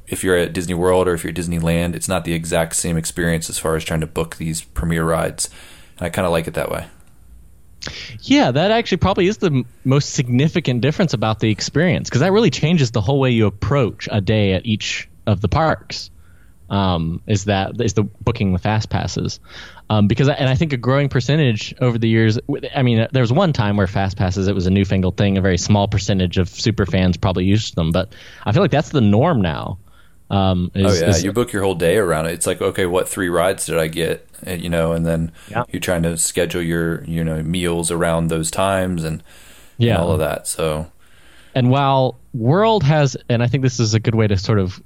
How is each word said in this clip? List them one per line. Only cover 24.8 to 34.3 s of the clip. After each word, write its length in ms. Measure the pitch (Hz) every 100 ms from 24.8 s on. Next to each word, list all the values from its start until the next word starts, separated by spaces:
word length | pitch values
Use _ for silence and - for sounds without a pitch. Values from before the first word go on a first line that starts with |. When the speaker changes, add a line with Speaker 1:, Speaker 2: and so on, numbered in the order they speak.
| 95 98 92 -
Speaker 2:
thing. 180 | 101 98
A 60 |
very 160 | 95 87
small 300 | - 104 98
percentage 500 | 101 101 98 90 95
of 100 | 87
super 380 | - 117 104 98
fans 320 | 95 92 87
probably 260 | 98 90
used 300 | 95 107 - -
them, 160 | 80
but 220 | 85 - - - - 107
I 60 |
feel 100 | 120
like 80 | 185
that's 180 | 135 -
the 140 | 139
norm 400 | 104 104 165 131
now. 340 | 87 62 - - - - - - -
Um, 400 | 98 95 90 90
is, 280 | 98 98 90
Speaker 1:
Oh, 20 |
yeah. 60 | 85
Speaker 2:
is 120 | 90
Speaker 1:
You 100 | 92
book 200 | 107 123
your 100 | 101
whole 120 | 98
day 240 | 87 85 104
around 280 | 90 78 82
it. 60 |
It's 140 | 85 95
like, 160 | 87
okay, 240 | 98 95 90
what 240 | 90 -
three 180 | - 90
rides 380 | 85 80 95 -
did 100 | 80
I 100 | 80
get? 380 | 82 80 82 -